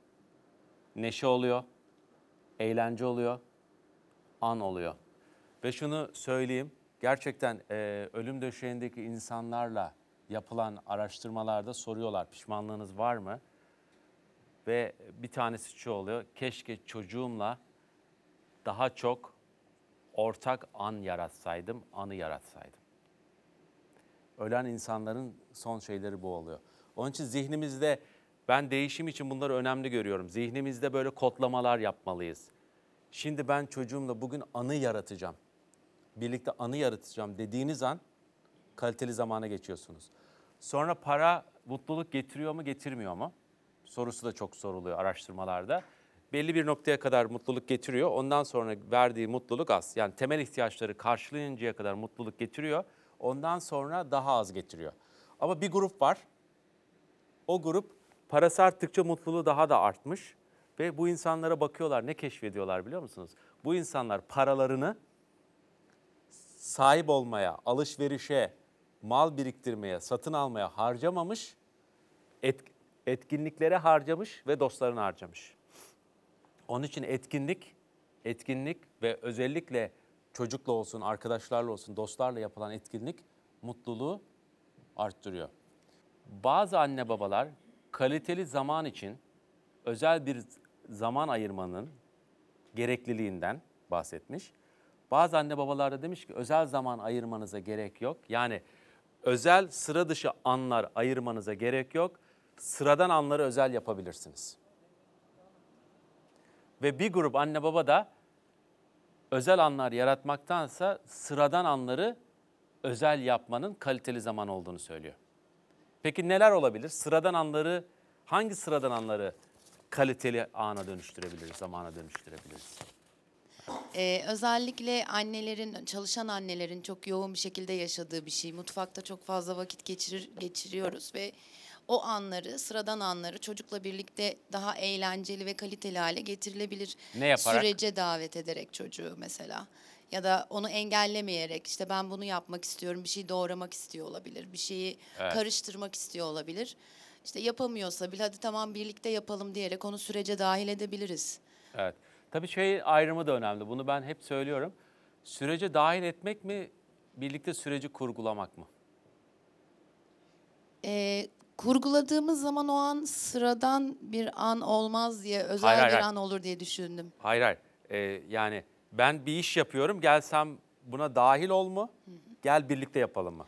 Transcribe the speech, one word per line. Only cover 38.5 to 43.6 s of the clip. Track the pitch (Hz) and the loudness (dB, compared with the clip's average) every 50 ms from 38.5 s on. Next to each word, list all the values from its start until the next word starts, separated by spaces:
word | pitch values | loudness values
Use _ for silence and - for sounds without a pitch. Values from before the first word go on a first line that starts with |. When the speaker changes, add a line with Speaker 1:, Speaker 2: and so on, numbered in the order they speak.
| _ _ _ _ - | _ _ _ _ -8
Speaker 1:
kaliteli | - 120 120 117 - 131 120 | -4 -2 -2 -2 -2 -4 -4
zamana | 113 113 117 110 110 110 110 | -2 -2 -2 0 -2 -2 -2
geçiyorsunuz. | 107 101 92 - 98 87 - - - 85 80 - - _ _ _ _ _ _ _ _ _ - | -4 -6 -6 -8 -10 -12 -12 -12 -18 -20 -20 -20 -20 _ _ _ _ _ _ _ _ _ -18
Sonra | - - 143 139 151 170 170 | -10 -4 -2 0 0 0 -2
para | - - 143 143 147 160 170 175 160 - - _ _ - | -2 0 0 2 4 6 4 4 4 -2 -12 _ _ -10
mutluluk | 120 131 - - - 160 165 160 160 | -8 -8 -8 -6 -4 -4 -4 -4 -4
getiriyor | 139 135 135 135 - 143 151 156 | -4 -4 -4 -4 -8 -6 -4 -4
mu, | 151 165 147 | -4 -4 -6
getirmiyor | 143 135 139 - 139 131 120 101 92 87 | -6 -6 -6 -8 -8 -8 -6 -6 -6 -4
mu? | 92 135 180 - _ _ _ _ _ | -4 -6 -8 -8 _ _ _ _ _